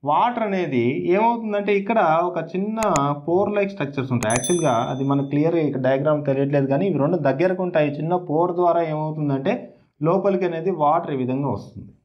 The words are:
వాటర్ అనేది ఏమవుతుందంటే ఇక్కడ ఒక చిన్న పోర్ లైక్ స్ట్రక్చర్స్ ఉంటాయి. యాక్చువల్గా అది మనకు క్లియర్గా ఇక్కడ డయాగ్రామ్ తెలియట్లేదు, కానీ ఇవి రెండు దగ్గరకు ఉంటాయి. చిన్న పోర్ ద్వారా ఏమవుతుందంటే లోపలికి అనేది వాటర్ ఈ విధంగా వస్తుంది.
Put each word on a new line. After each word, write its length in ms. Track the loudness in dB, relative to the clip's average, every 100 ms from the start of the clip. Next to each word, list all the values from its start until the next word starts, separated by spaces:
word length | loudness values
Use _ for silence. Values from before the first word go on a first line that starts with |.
| 2
వాటర్ 380 | 2 2 0 -2
అనేది 380 | -2 0 2 2 0 2
ఏమవుతుందంటే 600 | 2 4 0 -2 -2 0 0
ఇక్కడ 240 | 2 2 4 4 2
ఒక 140 | -2 -6
చిన్న 340 | -4 -4 -2 0 2 0 -2
పోర్ 320 | 0 0 2
లైక్ 180 | 0 -2
స్ట్రక్చర్స్ 380 | -2 -6 -4 -2
ఉంటాయి. 220 | 0 0
యాక్చువల్గా 400 | -2 0 0 2 0 0
అది 160 | -2
మనకు 260 | 0 0 0
క్లియర్గా 340 | 0 2 2
ఇక్కడ 180 | 0 0
డయాగ్రామ్ 380 | 0 2 2 0 0
తెలియట్లేదు, 420 | 0 2 2 2
కానీ 180 | 0 0
ఇవి 120 | 0
రెండు 180 | 2 2
దగ్గరకు 420 | 0 2 0 0
ఉంటాయి. 260 | -2 0 0
చిన్న 240 | -2 -2 -2
పోర్ 300 | 0 0 0 2
ద్వారా 260 | 2 2 0
ఏమవుతుందంటే 680 | -2 -4 -2 -2 -2 -2 -4 -6 -20 _ _
లోపలికి 440 | 0 2 2 0 0
అనేది 260 | -2 -4 0
వాటర్ 360 | 2 2 0
ఈ 60 | -4
విధంగా 300 | -2 -2 -2
వస్తుంది. 420 | -4 -8 -16 -18 -20